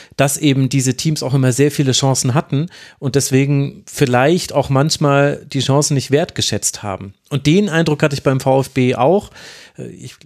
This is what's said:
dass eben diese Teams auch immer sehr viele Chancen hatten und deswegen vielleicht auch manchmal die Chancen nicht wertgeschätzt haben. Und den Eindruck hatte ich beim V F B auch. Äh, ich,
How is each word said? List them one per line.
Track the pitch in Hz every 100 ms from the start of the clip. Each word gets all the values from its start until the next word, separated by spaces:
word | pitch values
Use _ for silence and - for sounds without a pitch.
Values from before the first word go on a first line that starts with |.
| - -
dass | 139 -
eben | 151 135 131
diese | 139 127 123
Teams | 160 151
auch | 131
immer | 135 131
sehr | 120 143
viele | 143 135
Chancen | 117 135 127 131
hatten | 143 - 139 170 - - -
und | 139
deswegen | 139 135 135 139 143 139 - -
vielleicht | - 139 123 139 175 -
auch | 139 -
manchmal | 151 156 - 147 139 143 143 -
die | 135
Chancen | 123 143 147
nicht | 139 -
wertgeschätzt | 143 180 - - 104 - -
haben. | 104 95 101 - -
Und | 143 147
den | 185 208
Eindruck | 165 160 143
hatte | 156
ich | 143
beim | 143 135
V | 135 135
F | 135
B | 135 127
auch. | 117 131 196 - - - - - -
Äh, | 120
ich, | - 123 -